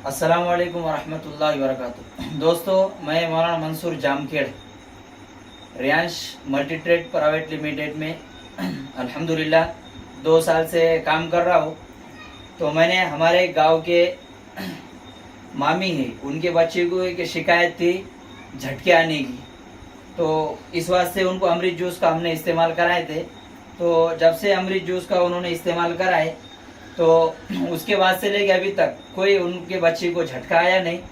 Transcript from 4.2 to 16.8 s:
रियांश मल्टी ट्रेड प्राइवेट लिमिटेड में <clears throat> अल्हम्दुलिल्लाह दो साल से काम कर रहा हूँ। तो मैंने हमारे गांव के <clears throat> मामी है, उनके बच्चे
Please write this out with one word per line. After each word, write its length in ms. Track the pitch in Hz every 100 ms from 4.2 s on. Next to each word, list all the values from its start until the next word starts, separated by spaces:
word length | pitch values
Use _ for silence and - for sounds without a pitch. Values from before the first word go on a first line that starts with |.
| 143 151 135 - - - - - - - - - - - - 117
रियांश 380 | 131 151 170 - - - 139
मल्टी 280 | 135 139 160
ट्रेड 320 | 165 170 165
प्राइवेट 380 | 165 151 156 160
लिमिटेड 440 | 156 151 139 151 151
में 160 | 156 160 - - - -
<clears throat> 380 | 185 151 135 127
अल्हम्दुलिल्लाह 680 | 123 147 160 160 156 160 165 - - - - -
दो 160 | 151 165
साल 240 | 165 165 160
से 160 | 170 165 165 160
काम 240 | 156 170
कर 140 | 170
रहा 140 | 175 170
हूँ। 180 | 156 - - - - - - - - -
तो 120 | 165
मैंने 280 | 156 170 180 180
हमारे 420 | 143 165 175 180
गांव 280 | 160 156 165
के 220 | 165 170 180 180 - - - - 185 165
<clears throat> 720 | - - - - - - - -
मामी 360 | 147 180 190
है, 200 | 156 127 113
उनके 280 | 139 156 175
बच्चे 340 | 165 165 180